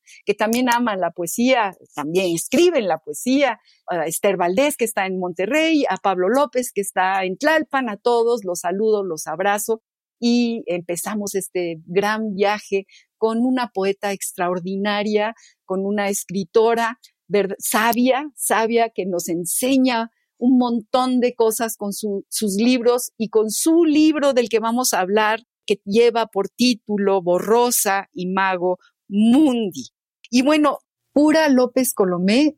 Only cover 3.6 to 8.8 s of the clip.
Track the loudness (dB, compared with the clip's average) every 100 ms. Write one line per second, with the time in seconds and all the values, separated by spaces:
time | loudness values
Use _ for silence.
3.6 | _ _ -8 -4 -4 0 0 2 2 2
4.6 | 0 0 -2 -2 -4 -4 -6 -4 -2 0
5.6 | 2 2 0 -2 -2 0 2 2 0 -2
6.6 | -4 -6 -4 -2 0 0 -2 -2 0 0
7.6 | 0 -4 -4 -4 0 2 2 0 -4 -6
8.6 | -4 -2